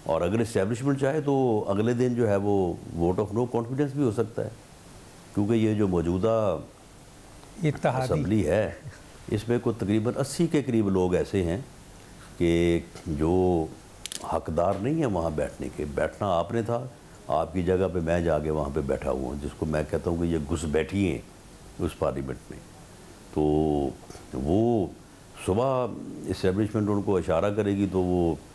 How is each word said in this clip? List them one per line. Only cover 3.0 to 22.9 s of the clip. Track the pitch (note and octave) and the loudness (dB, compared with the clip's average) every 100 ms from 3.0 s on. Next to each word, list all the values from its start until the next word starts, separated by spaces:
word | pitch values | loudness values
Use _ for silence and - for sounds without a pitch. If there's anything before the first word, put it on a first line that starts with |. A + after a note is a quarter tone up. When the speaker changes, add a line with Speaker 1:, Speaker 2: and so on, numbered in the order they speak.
| E2+ F#2 | 2 2
Speaker 1:
of | G#2 G#2 | 0 0
no | A#2+ | 0
confidence | A#2 A#2 C3 C#3+ | 0 -2 -2 -2
भी | C3+ | 0
हो | C3 | 0
सकता | G#2+ A2 - | 0 -2 -4
है, | - - - - - - - - - | -8 -8 -18 -20 -20 -20 -20 -20 -6
क्योंकि | - G2+ A#2 | -2 2 4
ये | G#2+ | 4
जो | G#2 G2+ | 4 2
मौजूदा | F2+ E2+ F#2 A2 A2+ G#2+ D#2 - - - - - - - - - - | 2 2 2 2 2 2 0 -6 -18 -20 -20 -20 -20 -20 -20 -18 -4
Speaker 2:
इत्तेहादी | D#3+ - D#3 B2+ | -2 0 0 0
Speaker 1:
असम्बली | C3 E2 F2 G#2+ | 0 0 2 2
है | D2 F#2+ F#2+ - - - - - - | 4 2 2 -4 -14 -18 -18 -18 -4
इसमें | A2 G#2+ A#2+ | -4 0 -2
कोई | A#2+ | 0
तकरीबन | A2 G2 G#2+ A2 | -2 0 2 0
अस्सी | A#2 C3+ - E3 | -2 -2 0 0
के | D#3+ | 2
करीब | C#3 A2+ G2+ | 2 2 4
लोग | F#2+ F2+ F2 | 4 4 2
ऐसे | D#2+ G2+ | 0 0
हैं | E2+ F#2 C#3 - - - - - - - | 0 -2 -4 -16 -20 -20 -20 -20 -14 0
कि | E2+ E2+ E2+ E2+ - - - | 2 4 4 2 -2 -10 -6
जो | D2 D#2 F2+ F2+ F2 D#2+ C2+ - - - - | 0 2 4 4 2 0 -8 -20 -16 -12 -10
हकदार | - E2 - D#2+ F2 F#2+ | -6 -4 -2 0 0 0
नहीं | A2+ D#3+ | 0 0
है | C#3 | 0
वहाँ | F#2 E2 | 0 -2
बैठने | D2 C#2 - C2+ | -2 -4 -6 -8
के। | - D2 | -6 -6
बैठना | D2 D#2 - G#2 | -2 -2 -2 0
आपने | E2+ - A2+ | 0 0 -2
था, | A2 A#2+ B2+ - - - - | -2 -4 -6 -14 -20 -14 -2
आपकी | D2 E2 F2 | -2 0 0
जगह | F2 F#2 F#2+ | 2 2 2
पे | F2+ | 0
मैं | E2 F2 | 0 2
जाके | E2+ D2+ D#2 | 2 2 2
वहाँ | D2+ C#2+ | -2 -2
पे | C#2+ | -2
बैठा | C#2 C#2 C#2+ | -2 -2 -2
हुआ | C2 B1+ | -4 -4
हूँ, | C#2 | -6
जिसको | C#2+ - D#2+ | -8 -6 -4
मैं | D#2 | -2
कहता | D2+ D#2+ F2 | -2 -2 -2
हूँ | E2+ | 0
कि | E2+ | 0
ये | E2 | 0
घुस | C#2+ E2 D#2+ | -2 -4 -2
बैठी | D2+ D2+ G2 | -2 0 0
हैं | F#2+ C2+ - - - - - - | 0 -2 -6 -18 -20 -20 -18 -6
उस | E2+ - | -4 -2
पार्लियामेंट | D#2 C2 C2+ - - | -2 -2 -6 -8 -12
में। | - - - - | -16 -18 -20 -20